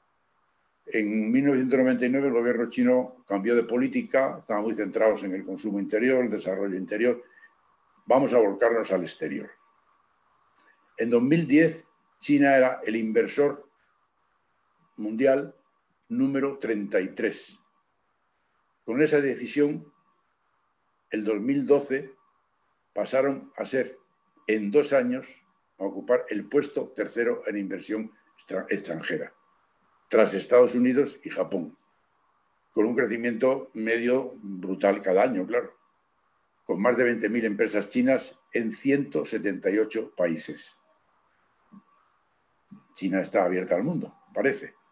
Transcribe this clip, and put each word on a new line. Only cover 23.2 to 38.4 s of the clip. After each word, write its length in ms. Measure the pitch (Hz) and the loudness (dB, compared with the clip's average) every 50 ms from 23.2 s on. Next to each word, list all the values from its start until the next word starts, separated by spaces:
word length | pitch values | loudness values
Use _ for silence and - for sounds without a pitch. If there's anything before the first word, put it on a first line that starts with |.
| 135 139 135 - - - - | 2 2 0 -2 -6 -12 -10
a 80 | - 104 | -8 -6
ser, 340 | - 127 131 120 - - - _ _ _ _ _ _ _ _ _ | -2 -2 -2 -2 -2 -6 -18 _ _ _ _ _ _ _ _ _
en 240 | - 107 110 104 101 | 0 0 0 0 2
dos 220 | 104 147 143 143 139 | 2 2 2 4 2
años, 500 | 135 123 123 123 131 135 - - - _ _ _ _ _ _ _ - | 2 2 2 -2 -4 -6 -12 -18 -20 _ _ _ _ _ _ _ -10
a 60 | 95 | -8
ocupar 400 | 95 98 98 - - 123 123 - - | -8 -8 -6 -2 0 0 2 0 -2
el 200 | 110 104 101 - | -6 -6 -4 0
puesto 400 | 131 147 143 - - 139 123 - | 0 0 0 0 -2 -6 -8 -8
tercero 540 | - - 104 104 - 113 120 120 120 - - | -6 -8 -8 -6 -2 -2 0 0 0 -2 -4
en 120 | - 151 - | -6 -6 -6
inversión 520 | - 92 98 90 95 - 107 110 110 110 _ _ _ _ _ | -6 -6 -8 -8 -6 -6 -6 -6 -6 -8 _ _ _ _ _
extra-, 320 | - - - 95 95 - - | -20 -14 -8 -8 -8 -6 -4
extranjera, 640 | 101 95 - - 82 82 - - - - - - - _ _ _ _ _ _ _ _ _ _ _ _ _ _ - | -6 -6 -6 -6 -8 -8 -6 -6 -6 -6 -8 -10 -14 _ _ _ _ _ _ _ _ _ _ _ _ _ _ 2
tras 240 | - 110 107 98 95 | 4 4 4 4 2
Estados 420 | 95 - - 120 123 123 120 120 | -2 0 4 6 6 6 6 6
Unidos 460 | 123 123 127 123 139 143 - - - - | 2 2 2 4 2 2 0 -2 -12 -14
y 80 | - | -10
Japón, 480 | - 95 92 - 98 90 80 - - _ _ _ _ _ _ _ _ _ _ _ _ _ _ _ _ _ _ _ - | -6 -6 -4 -2 -4 -6 -6 -6 -12 _ _ _ _ _ _ _ _ _ _ _ _ _ _ _ _ _ _ _ -2
con 140 | 110 104 | 0 0
un 100 | 117 123 | 0 2
crecimiento 760 | 120 123 104 113 117 117 120 117 110 127 131 135 135 - - - | 0 -2 -2 -2 -4 -4 -4 -2 0 2 2 0 0 -4 -10 -10
medio 580 | 113 110 113 117 117 117 123 123 131 135 - - - - | -6 -4 -2 -2 0 0 2 0 0 0 -4 -10 -14 -14
brutal 600 | 98 95 90 90 92 95 92 101 98 101 104 - | -12 -12 -10 -8 -8 -4 0 2 2 2 2 0
cada 200 | 95 90 95 104 | 2 2 4 4
año, 240 | - - - 92 | 2 2 -2 -4
claro, 320 | 101 117 123 - - - _ _ _ _ _ _ _ _ _ _ _ _ _ _ _ _ _ _ | -2 -2 -4 -4 -4 -10 _ _ _ _ _ _ _ _ _ _ _ _ _ _ _ _ _ _
con 160 | - 95 87 | -6 -4 0
más 160 | 104 123 123 | 0 0 2
de 80 | 113 127 | 2 2
veinte 240 | 120 117 107 110 104 | 0 0 -2 -2 -2
mil 160 | 113 120 113 | -2 -2 -2
empresas 440 | 107 104 101 113 104 101 104 98 - | -2 -2 -2 -2 -2 -2 -2 -4 -2
chinas 500 | - 127 123 131 135 120 - - - _ | -2 0 2 2 2 0 -2 -6 -16 _